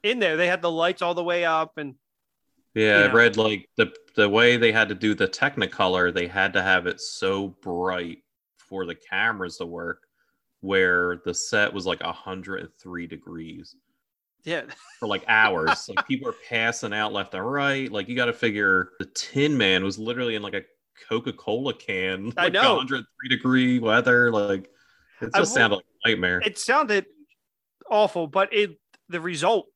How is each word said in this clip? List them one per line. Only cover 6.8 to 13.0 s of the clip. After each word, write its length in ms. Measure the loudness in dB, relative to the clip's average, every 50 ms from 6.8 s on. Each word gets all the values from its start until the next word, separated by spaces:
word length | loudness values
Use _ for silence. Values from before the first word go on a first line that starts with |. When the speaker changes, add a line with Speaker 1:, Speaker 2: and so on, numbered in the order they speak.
| 0
Speaker 2:
it 120 | -2 -6 -6
so 480 | -12 -12 -8 -4 -2 -2 -2 -2 -4 -6 -10 _
bright 580 | _ -8 -6 -4 -2 -4 -4 -4 -8 -10 -12 _ _ _ _ _ _ _ _
for 280 | _ _ _ -10 -8 -8
the 100 | -8 -10
cameras 600 | _ _ -6 -4 -2 -2 -2 -2 -4 -8 -10 -8
to 80 | -10 -10
work, 380 | -10 -10 -10 -10 -10 -10 _ _ _ _ _ _ _ _ _ _ _ _ _
where 600 | -6 0 2 2 4 4 4 2 2 0 -2 -4 _
the 80 | -6 -6
set 400 | -6 -6 -2 0 0 0 0 -2
was, 120 | -6 -4
like, 160 | -4 -6 -4
a 100 | -6 -10
hundred 500 | -10 -10 -12 -12 -12 -12 -10 -10 -10 -10
and 120 | -12 -14 _ _
three 280 | _ -14 -12 -12